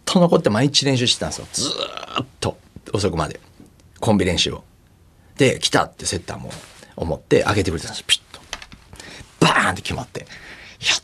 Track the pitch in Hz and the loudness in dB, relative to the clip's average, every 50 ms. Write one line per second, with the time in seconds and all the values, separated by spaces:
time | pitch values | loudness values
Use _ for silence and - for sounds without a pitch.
0 | - - - 185 175 170 175 170 - 117 104 - 254 147 - - 135 139 131 120 | -6 2 6 6 6 8 6 4 4 4 4 4 2 4 2 2 2 2 2 2
1 | 123 - - - 87 85 - - - - - - 120 - - - - - - - | 2 2 0 0 -2 -6 -6 -8 -12 -8 -6 -6 -4 -4 -4 -6 -8 -8 -8 -12
2 | - - - - - - - - - - - - _ - - - - - - 101 | -12 -6 -6 -6 -6 -6 -10 -6 -4 -4 -4 -6 _ -20 -20 -20 -16 -4 -4 0
3 | 98 92 82 82 76 69 - - - - - - - - _ _ _ - - - | 0 0 0 0 -4 -4 -6 -12 -18 -20 -20 -20 -20 -20 _ _ _ -20 -10 -2
4 | - 113 104 98 90 92 85 82 - - - - - - _ _ _ _ _ _ | 2 4 4 4 4 2 2 0 0 -2 -2 -8 -12 -20 _ _ _ _ _ _
5 | _ _ _ _ _ _ - - 135 120 - - - - - 110 80 - - - | _ _ _ _ _ _ 0 2 4 4 4 2 -2 0 2 2 0 0 -4 -8
6 | 87 - 101 87 - - - 65 64 58 - - - - - - - - - - | -6 -4 -4 -4 -6 -8 -10 -10 -10 -12 -14 -14 -18 -20 -20 -20 -20 -16 -10 -8
7 | - 85 73 - - - - - - - 101 104 92 90 82 76 - - - - | -4 -4 -4 -6 0 2 2 2 4 2 2 2 0 0 -2 -4 -6 -8 -12 -10
8 | - - - - _ _ - - - - - - - - - - - - - - | -2 -2 -2 -2 _ _ -20 -20 -16 -16 -16 -16 -16 -20 -20 -20 -20 -20 -20 -18
9 | - - - - - - - - - 160 - - - 101 92 - - - 80 - | -18 -18 -18 -18 -20 -14 -2 0 2 2 2 2 0 0 -2 -4 -6 -8 -8 -8
10 | - - - - - - - - - - - - - - - - - - - - | -8 -10 -12 -14 -14 -14 -18 -20 -18 -20 -20 -20 -20 -20 -16 -6 -2 -2 -2 -2